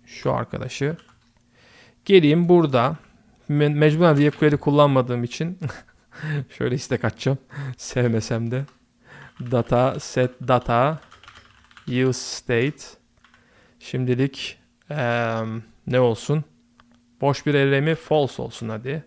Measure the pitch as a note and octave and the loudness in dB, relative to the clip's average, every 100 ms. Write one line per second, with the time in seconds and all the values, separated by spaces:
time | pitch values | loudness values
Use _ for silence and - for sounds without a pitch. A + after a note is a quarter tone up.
0 | _ - C3 A#2+ A#2 - B2+ - C#3 E3 | _ -8 -4 -4 -6 -8 -10 -6 -6 -6
1 | _ _ _ _ _ _ _ - - _ | _ _ _ _ _ _ _ -20 -20 _
2 | - G3 D3 D#3+ F3 F3 D#3+ B2+ B2 D#3 | 4 6 6 4 6 4 6 2 2 -2
3 | - _ _ _ - D3 D3 D3 D3+ D3+ | -14 _ _ _ -4 2 2 4 2 6
4 | F3 C#3+ D3 - D3+ C#3+ - C#3+ D3 C3 | 4 6 4 4 2 2 2 4 4 4
5 | B2 B2 A#2+ - E3 F#3 C#3+ - - _ | 0 -4 -4 -6 -8 -6 -10 -10 -20 _
6 | _ - D#3 D3 B2+ - B2 B2 - B2 | _ -14 -6 -6 -8 -6 -4 -4 -4 -2
7 | A#2 - - C3+ _ - C3+ B2 - - | -2 -2 -4 -4 _ -12 -12 -12 -8 -2
8 | B2 A2+ - A#2 A#2 B2+ C#3 _ _ _ | 0 0 -2 -6 -4 -6 -8 _ _ _
9 | _ - - _ B2 B2 A#2 A#2+ B2+ - | _ -20 -20 _ -4 -2 0 2 2 -2
10 | - - B2+ - B2 B2 - A#2+ C3+ D#3 | -6 -2 -2 -4 -2 0 0 0 0 -2
11 | - - - - _ _ _ - - B2 | -12 -20 -20 -20 _ _ _ -18 -6 0
12 | C3 B2 - - - A#2 C3+ D3+ - - | 0 0 -8 -12 -2 0 0 -4 -18 -20
13 | _ _ _ _ _ _ _ _ - C3 | _ _ _ _ _ _ _ _ -10 -4
14 | B2+ B2 C#3 - - - _ _ _ D3 | -2 0 0 -4 -14 -14 _ _ _ -6
15 | A#2+ A#2 A#2 A2+ A2+ A2+ A2 _ - B2+ | -2 -2 -2 -4 -6 -8 -12 _ -2 2
16 | B2 A2 - D3+ D3+ _ _ _ _ _ | 2 0 -2 -4 -4 _ _ _ _ _
17 | _ _ C#3 C3+ - C#3+ C#3 C#3 D3+ D#3 | _ _ -2 0 0 2 2 2 0 -2
18 | - D#3 C3+ - A#2 - A2+ A2 B2+ D#3 | 0 0 0 -4 -10 -10 -10 -8 -8 -10